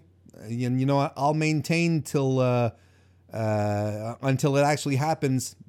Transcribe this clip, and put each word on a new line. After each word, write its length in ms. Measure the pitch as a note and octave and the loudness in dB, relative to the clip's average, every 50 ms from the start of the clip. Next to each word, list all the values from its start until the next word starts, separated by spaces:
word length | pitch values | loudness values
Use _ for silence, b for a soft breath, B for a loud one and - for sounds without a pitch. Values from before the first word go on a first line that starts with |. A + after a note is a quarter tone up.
| - _ _ _ _ - - | -4 _ _ _ _ -20 -20
Uh, 80 | - - | -18 -12
and, 340 | A2 A#2 A#2+ B2+ B2 B2+ B2+ | -8 -6 -4 -2 0 0 0
you 80 | C3 | 2
know, 120 | C#3 C#3 C#3 | 2 2 2
I, 100 | C#3 D#3+ - | 2 0 -2
I'll 180 | - C#3 D3 D#3 | 0 0 0 2
maintain 680 | D#3 D#3 D#3 D#3 D3+ C#3 - E3 E3+ E3+ E3+ E3 D#3 C#3 | 2 2 0 0 0 0 0 0 2 2 2 0 0 -2
till, 360 | - - D3 C#3 C3 C3 C3 | -2 -2 0 0 2 2 2
uh, 320 | B2+ B2 B2 B2 A#2+ A2+ - - _ _ _ _ _ _ _ _ _ - - | 2 2 2 2 0 0 -2 -6 _ _ _ _ _ _ _ _ _ -12 -8
uh, 840 | A2 A2+ A2 G#2+ G#2+ G#2 G#2 G#2 G2+ G#2 G#2+ G#2 G#2+ G#2+ A2+ A#2+ - - | -4 -2 0 0 0 0 0 0 -2 -2 -2 -4 -6 -8 -8 -8 -4 -2
until 340 | C3+ C3+ B2+ - D3 C#3 | 0 0 2 2 2 2
it 60 | C#3+ C#3+ | 4 4
actually 320 | C#3+ D3+ C#3 - D3 C#3 | 2 2 0 -2 -2 -2
happens. 600 | B2+ D3+ D#3 D#3+ - - C#3 C3 C3 - - - - - | 0 0 0 0 0 0 0 0 0 -2 -4 -12 -16 -16